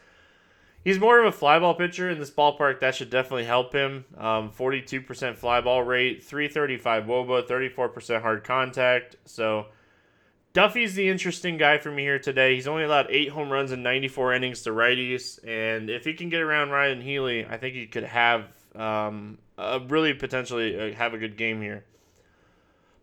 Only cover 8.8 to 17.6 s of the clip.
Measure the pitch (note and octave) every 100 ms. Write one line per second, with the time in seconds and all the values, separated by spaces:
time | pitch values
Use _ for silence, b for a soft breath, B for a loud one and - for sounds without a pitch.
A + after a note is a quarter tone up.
8.8 | B2+ B2 A#2+ - - - A2 G#2+ G#2+ b
9.8 | b b b b b b _ F3 G3+ A#3+
10.8 | A3+ F#3+ F#3+ F#3 F#3 E3+ F3+ E3 D3 D3
11.8 | D3 C#3+ C#3+ C#3 C#3+ C3 C3 B2+ C3 D#3+
12.8 | D3+ D3 C3 C#3 C#3+ D3+ C#3+ C3+ C3+ B2+
13.8 | B2 C3 C3+ C3+ B2+ B2+ B2+ A#2 A#2 A2
14.8 | A#2+ B2+ B2+ B2 - - A2+ A2+ A2 A2+
15.8 | A2 A#2+ D#3 D#3+ F3 E3 D#3+ D3+ C#3+ C#3
16.8 | C#3 B2+ B2+ C#3 C3 A#2 G#2+ A2+